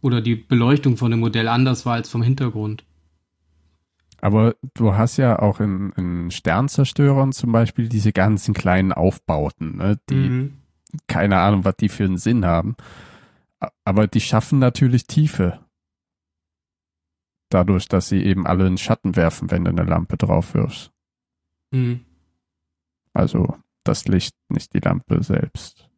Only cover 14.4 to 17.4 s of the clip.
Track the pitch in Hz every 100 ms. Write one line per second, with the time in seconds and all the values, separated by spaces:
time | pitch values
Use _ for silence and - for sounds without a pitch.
14.4 | - 139 127 - 131 123 - - 151 -
15.4 | 90 - _ _ _ _ _ _ _ _
16.4 | _ _ _ _ _ _ _ _ _ _